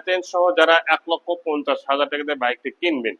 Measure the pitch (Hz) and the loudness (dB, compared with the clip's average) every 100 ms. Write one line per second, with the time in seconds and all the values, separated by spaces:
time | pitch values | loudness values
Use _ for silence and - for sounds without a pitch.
0 | 185 185 180 180 180 170 160 165 - 156 | 2 -4 -2 0 2 4 6 4 2 -2
1 | - 160 - 170 165 147 139 135 - 139 | -2 -6 -4 -6 -4 -4 -2 -2 -2 -2
2 | 143 147 147 143 123 123 135 - 175 139 | -2 -4 -6 -2 -2 -2 -8 -4 -2 -2
3 | 113 | -4